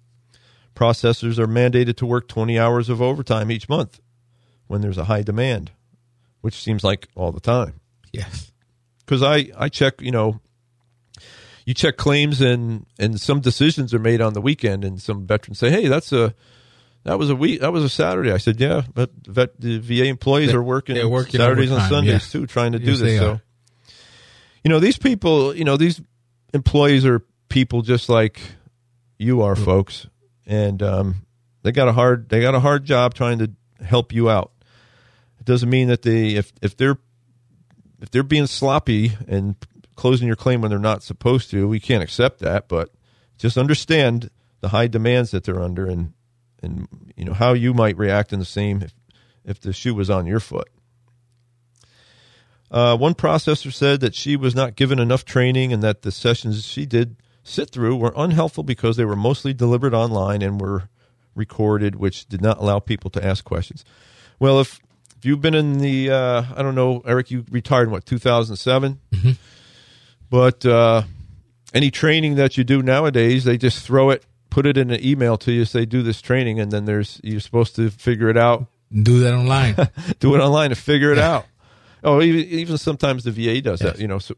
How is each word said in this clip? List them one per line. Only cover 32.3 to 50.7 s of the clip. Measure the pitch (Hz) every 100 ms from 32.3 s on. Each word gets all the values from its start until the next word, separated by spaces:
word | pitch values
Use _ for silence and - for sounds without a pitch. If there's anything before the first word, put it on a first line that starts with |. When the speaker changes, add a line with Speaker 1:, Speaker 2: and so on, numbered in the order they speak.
| 113
Speaker 1:
got | 123 131
a |
hard | 139 147
job | 139 127 123
trying | - 120 117
to | 110 104 _ _
help | 87 120 117
you | 117 113
out. | 107 - _ _ _ _ _ _ _ _ -
It | -
doesn't | 123 120
mean | 131 127
that | 120
they, | 120 113 107 104
if, | 101 _
if | 104 -
they're, | 135 143 _ _ _ _ _ _ _ _ _ _
if | -
they're | 123
being | 139 151 143
sloppy | - 135 147 - 107 113 104 -
and | 98 98 98 - _ _ -
closing | 123 127 120
your | 113
claim | 127 123
when | 110
they're | 104
not | 107 107
supposed | - - 120 131 -
to, | 101 101
we | 110
can't | - 117
accept | 78 - 127 -
that, | 85 98 -
but | 85 82 _ _ _ _ _
just | 117 123
understand | 139 151 - 165 131 120 120 - _ _
the | 98
high | 104 117
demands | 113 113 123 117
that | 95
they're | 92 92
under | 87 90 92
and, | 87 82 - _ _ _ _
and, | 85 87 - - - -
you | -
know, |
how | 95 120
you | 123 120 120
might | 110 90
react | 101 101 104
in | 101
the | 90
same | - 104 101
if, | 87 - _ _ _ _ -
if | 101
the | 98
shoe | 92 123
was | 107 95
on | 95 85
your | 107
foot. | - - -